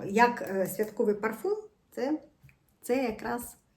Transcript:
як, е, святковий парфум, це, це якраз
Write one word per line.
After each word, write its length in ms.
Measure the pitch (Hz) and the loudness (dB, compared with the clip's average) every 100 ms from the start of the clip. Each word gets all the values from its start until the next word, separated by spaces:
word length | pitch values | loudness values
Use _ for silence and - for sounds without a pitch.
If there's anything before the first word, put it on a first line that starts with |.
| - | 0
як, 340 | 202 240 240 | 4 6 4
е, 260 | - 196 180 - | -2 0 0 -2
святковий 400 | 214 - 214 202 | -2 0 0 2
парфум, 420 | 220 220 370 427 - _ _ | -2 -2 -2 -2 -6 _ _
це, 280 | - 262 311 - _ - _ _ _ | -6 -2 -2 -6 _ -20 _ _ _
це 220 | - 254 | -2 0
якраз 540 | 247 208 226 240 - - _ | 0 -2 -4 -4 -6 -16 _